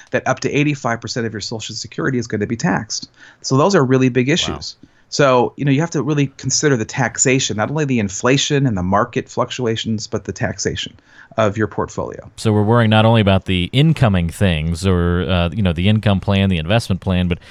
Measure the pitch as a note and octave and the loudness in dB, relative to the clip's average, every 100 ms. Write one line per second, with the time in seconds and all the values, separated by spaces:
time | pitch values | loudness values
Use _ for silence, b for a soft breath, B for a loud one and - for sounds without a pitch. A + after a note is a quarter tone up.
0 | B B2 - C3 B2+ C#3+ D3 C#3 A#2+ A#2 | B -4 -2 -2 -2 0 0 -2 -4 -4
1 | A2+ B2+ A2+ G#2+ - A2 - A2 - - | -6 -6 -6 -6 -10 -10 -10 -12 -12 -6
2 | D#3+ B2+ A#2 G#2+ G#2 A#2 F3+ F#3+ A2 - | -4 -2 -4 -4 -4 -2 -2 -2 -4 -12
3 | - B B B - C3 F3 F#3+ B2+ C3 | -14 B B B -2 2 4 4 2 2
4 | C3 B2 B2+ E3+ - D2 - - - b | 2 2 0 0 -2 -6 -12 -18 -20 b
5 | b - C#3 B2+ A2+ - C#3+ C#3 E3 D3+ | b 0 4 4 2 0 0 0 0 -2
6 | B2+ D3 C#3 - C3+ - D3+ B2 G#2+ - | -2 0 -2 -4 -4 0 0 0 -2 -2
7 | A2+ - C3+ C3 - G#2+ G#2+ D3 C#3+ B2 | -2 0 0 0 0 -4 -4 -2 -2 0
8 | G2+ - B2 C#3 - D3 C3+ G2 F2+ G2+ | -2 0 2 2 2 0 0 0 0 0
9 | A#2 - - - B2+ - A#2+ A2+ A2+ G#2+ | 0 -4 -6 -6 -6 -4 -4 -4 -4 -6
10 | - G#2 G2 F#2+ A2+ A2 - - - - | -6 -8 -8 -6 -6 -4 -6 -6 -10 -14
11 | B B B - G#2+ G#2 G#2 - F2 - | B B B 0 0 0 -4 -4 -8 -6
12 | A#1 - - - A2+ G#2 G#2 A#2+ A2 A2 | -10 -10 -16 -4 0 2 4 4 4 6
13 | A2 A#2 G2 F#2+ - F#2 F2 C3 D#3 D3+ | 6 4 4 2 2 -2 0 2 2 4
14 | A#2+ F#2+ E2+ - G2 D#2+ D#2+ D#2+ F#2+ F2+ | 2 2 0 0 0 0 -2 -2 0 2
15 | F2 F2 F2+ F2+ E2+ G#2+ F#2+ E2 F#2 G#2+ | 2 0 0 0 0 0 0 2 2 2
16 | G#2 F#2+ - G2 G2 F2 D#2 A2+ - F2+ | 2 0 2 2 2 0 0 0 0 -4
17 | G2+ F2+ F2+ E2+ B | 0 0 0 -2 B